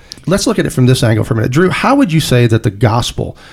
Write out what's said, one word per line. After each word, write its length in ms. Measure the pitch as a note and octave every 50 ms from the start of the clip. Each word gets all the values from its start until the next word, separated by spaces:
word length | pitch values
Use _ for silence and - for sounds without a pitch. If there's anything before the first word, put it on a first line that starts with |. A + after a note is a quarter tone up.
| - - - - -
Let's 200 | - F3+ G3 -
look 120 | C4+ G#3+ -
at 80 | E3
it 40 | D3
from 140 | - - B2+
this 180 | B2 B2+ - B2
angle 220 | A2+ A2+ A2 G#2+
for 80 | - A#2
a 40 | A2+
minute. 120 | A2 - B2
Drew, 180 | D3+ F#3 F3+
how 260 | C#3+ - - G#3+ C4+
would 160 | C#4+ C#4 F3+ D#3
you 80 | E3
say 260 | - - B2+ B2 A#2+
that 180 | A#2 A#2 A2 -
the 60 | A2
gospel 680 | F#2+ G2+ B2 A2 G#2+ A#2+ - - - - - - - - - -